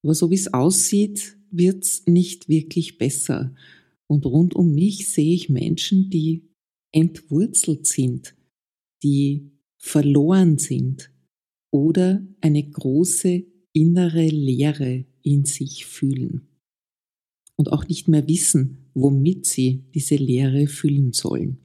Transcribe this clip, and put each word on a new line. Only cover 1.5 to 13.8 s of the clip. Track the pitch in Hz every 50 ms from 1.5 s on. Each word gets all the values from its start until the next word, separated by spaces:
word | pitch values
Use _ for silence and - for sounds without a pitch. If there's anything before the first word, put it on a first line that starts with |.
| -
wird's | 170 175 185 190 190 - - - - _ -
nicht | 170 175 180 175 - - - -
wirklich | 156 160 156 160 - 175 160 - - _
besser. | 113 135 135 - - - 135 - 131 131 - _ - - - _ _ _ _ _ _ _
Und | 147 147 139
rund | 139 120 151 170 180 -
um | - 180 170 147
mich | 143 175 208 196 - - -
sehe | - - 147 156 175
ich | 175 160 -
Menschen, | 139 - - - 165 170 - - 202 190 190 190
die | 190 165 156 160 165 165 _ _ _ _ _ _ _ _ _ _
entwurzelt | - 156 160 170 165 - _ _ 147 151 202 233 - - - - 156 - -
sind, | - - - 131 127 123 131 - - _ _ _ _ _ _ _ _ _ _ _ _ _ _ -
die | 143 143 139 143 139 143 143 143 - _ _ _ _ _
verloren | _ - - - 151 143 143 143 143 143 160 190 190 185 170 156 139
sind | - - 139 131 131 131 131 - - - _ _ _ _ _ _ _ _ _ _ _ _
oder | - 139 139 160 165 175 185 185 190 202 196 - - _
eine | - 156 147 147 143 147
große | - - - 131 131 147 180 185 - - - 185 180 175 175 _ _ _ _ _ _
innere | 160